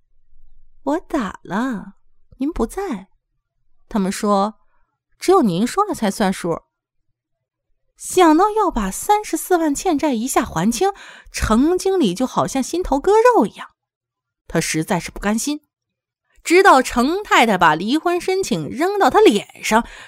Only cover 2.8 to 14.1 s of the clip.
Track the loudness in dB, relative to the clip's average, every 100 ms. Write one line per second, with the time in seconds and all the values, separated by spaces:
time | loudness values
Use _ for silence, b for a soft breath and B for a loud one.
2.8 | -6 -8 -10 _ _ _ _ _ _ _
3.8 | _ -4 -2 -2 0 0 0 -6 _ _
4.8 | _ _ _ _ 2 4 4 0 -2 0
5.8 | -2 -2 -2 0 -2 -2 -4 -6 -8 _
6.8 | _ _ _ _ _ _ _ _ _ _
7.8 | _ _ -4 2 4 6 2 0 -2 -2
8.8 | -6 -6 -2 -2 -2 -8 -2 0 0 -2
9.8 | -2 -2 -2 -2 -2 -2 -2 -2 -2 0
10.8 | -2 -4 B B B -6 0 2 2 0
11.8 | 0 0 0 0 -4 -2 -4 -4 -4 -6
12.8 | -4 -2 2 4 4 4 0 -4 -18 _
13.8 | _ _ _